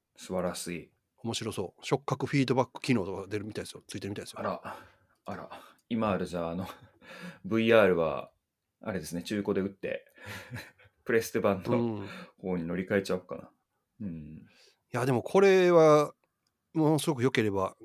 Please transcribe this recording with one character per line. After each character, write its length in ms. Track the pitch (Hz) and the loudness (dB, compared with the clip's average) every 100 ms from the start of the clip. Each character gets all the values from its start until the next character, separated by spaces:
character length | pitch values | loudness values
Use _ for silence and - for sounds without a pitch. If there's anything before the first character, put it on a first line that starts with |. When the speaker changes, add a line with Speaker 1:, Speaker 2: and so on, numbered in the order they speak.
| _ - | _ -20
Speaker 1:
お、 20 | |
素 160 | - 92 | -6 -4
晴 120 | 87 | -4
ら 60 | |
し 140 | 85 87 | -6 -8
い。 240 | 85 - _ _ _ | -10 -12 _ _ _
Speaker 2:
面 100 | 113 | -8
白 180 | 104 110 | -6 -6
そ 200 | 104 92 - | -6 -10 -12
う。 60 | - | -4
触 200 | 139 - | -4 -2
覚 200 | - 127 | -4 -2
フ 100 | 143 | 0
ィ 40 | |
ー 40 | 127 | 2
ド 80 | |
バ 120 | 127 120 | 0 -2
ッ 40 | |
ク 120 | - | -4
機 120 | - | 0
能 120 | 117 92 | 0 0
と 100 | 92 | -8
か 120 | 98 | -8
出 120 | 104 | -8
る 60 | 104 | -8
み 80 | |
た 80 | 101 | -10
い 20 | |
で 60 | 85 | -12
す 20 | |
よ。 100 | - - | -14 -14
つ 100 | 101 | -10
い 40 | |
て 60 | 98 | -8
る 40 | |
み 40 | 104 | -8
た 60 | |
い 40 | - | -10
で 40 | |
す 40 | |
よ。 80 | - | -8
Speaker 1:
あ 20 | |
ら、 340 | 104 - - - - _ _ _ - | -6 -6 -10 -16 -18 _ _ _ -12
あ 100 | 92 | -12
ら。 140 | - - - _ - | -12 -18 -20 _ -6
今 220 | 113 110 | -2 0
あ 80 | 90 | 0
る 80 | 87 | -2
じ 120 | 87 | -4
ゃ 100 | 85 | -4
あ、 40 | |
あ 40 | 87 | -6
の、 120 | 90 - - _ - | -8 -14 -20 _ -20
<laughs> 400 | - 180 - 92 | -18 -18 -16 -2
ブ 160 | 113 | 0
イ 120 | 113 | 6
ア 100 | 113 | 8
ー 40 | 95 | 8
ル 100 | 85 | 4
は 320 | 80 67 - _ _ _ _ _ 113 | 2 -2 -8 _ _ _ _ _ -8
あ 40 | |
れ 80 | 92 | -8
で 60 | 80 | -6
す 100 | 87 | -8
ね、 80 | |
中 180 | - 104 | -4 -4
古 140 | 101 98 | -2 -2
で 60 | |
売 40 | 98 | -2
っ 40 | |
て、 360 | - - - - - 101 - - | -6 -8 -8 -10 -20 -16 -14 -12
<laughs> 500 | 120 - _ _ _ - | -14 -14 _ _ _ 0
プ 60 | |
レ 100 | 113 | 0
ス 100 | - | 2
テ 80 | 113 | 0
版 240 | 104 95 | 0 0
の 160 | 117 120 | 0 0
Speaker 2:
う 200 | 117 104 | 0 -4
ん。 60 | 98 90 90 _ | -8 -14 -18 _
Speaker 1:
方 200 | 95 90 | -4 -4
に 80 | 82 | -4
乗 100 | 90 | -6
り 100 | 92 | 0
換 120 | 101 | 0
え 40 | |
ち 100 | 92 | 0
ゃ 40 | 92 | -4
お 20 | |
う 40 | |
か 140 | - - | -6 -14
な。 140 | - _ _ _ _ - | -14 _ _ _ _ -12
う 40 | 101 | -10
ん。 20 | |
Speaker 2:
い 340 | 80 76 78 - _ _ _ _ | -10 -14 -18 -20 _ _ _ _
や、 140 | 123 127 | -4 0
で 60 | |
も 120 | 120 | 0
こ 180 | - 196 | 2 6
れ 300 | 196 185 175 | 8 8 8
は、 420 | 170 156 151 147 - _ _ _ _ _ | 8 8 8 4 -6 _ _ _ _ _
も 180 | 160 151 | 0 2
の 80 | 151 | 2
す 100 | 170 | 0
ご 60 | 127 | 0
く 80 | |
良 80 | 127 | 2
け 100 | - | 2
れ 80 | 107 | 0
ば、 260 | 98 95 - | 0 -2 -6